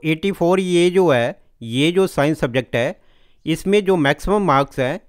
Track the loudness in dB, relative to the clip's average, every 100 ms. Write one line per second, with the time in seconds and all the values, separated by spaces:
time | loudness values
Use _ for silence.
0 | -4 -2 -2 -2 0 0 0 2 2 2
1 | 2 2 0 -6 _ -16 -6 0 0 2
2 | 0 0 -2 0 -2 -4 -4 -2 -4 -6
3 | _ _ _ _ -6 -4 0 0 2 0
4 | 0 0 -2 0 2 0 0 -4 -4 -6